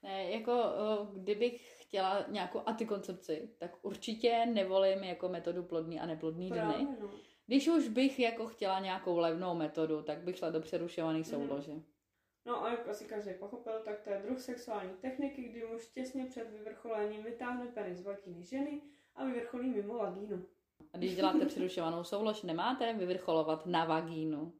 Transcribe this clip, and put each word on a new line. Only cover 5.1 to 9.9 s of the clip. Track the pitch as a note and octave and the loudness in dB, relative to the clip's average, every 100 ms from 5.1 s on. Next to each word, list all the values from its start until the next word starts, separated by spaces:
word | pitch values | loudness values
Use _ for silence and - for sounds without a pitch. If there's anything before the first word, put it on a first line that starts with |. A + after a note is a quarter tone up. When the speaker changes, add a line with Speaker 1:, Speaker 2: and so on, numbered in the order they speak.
| E3+ F3+ | -4 -2
Speaker 1:
metodu | F3 E3 F3 | -2 -2 -2
plodný | F3 E3 D#3+ E3 | -2 -2 -2 -4
a | E3+ | -4
neplodný | D#3+ D#3+ E3 F#3 | -2 -2 -4 -2
Speaker 2:
Právě, | E3+ E3 D4 C#4 | 0 0 0 0
Speaker 1:
dny. | A#3+ | -2
Speaker 2:
no. | G3+ - - _ - | -8 -10 -18 _ 2
Speaker 1:
Když | C4 D#4 | 4 6
už | E4 A#3+ | 6 4
bych | A3 C4+ C4 | 4 4 4
jako | A#3 A3+ A3 | 2 2 -6
chtěla | - G3 F#3+ | -2 0 2
nějakou | F#3+ F#3 F#3 E3+ | 0 -2 2 4
levnou | E3+ E3 F#3 E3+ | 4 4 0 0
metodu, | D#3 E3 D#3 | 0 2 2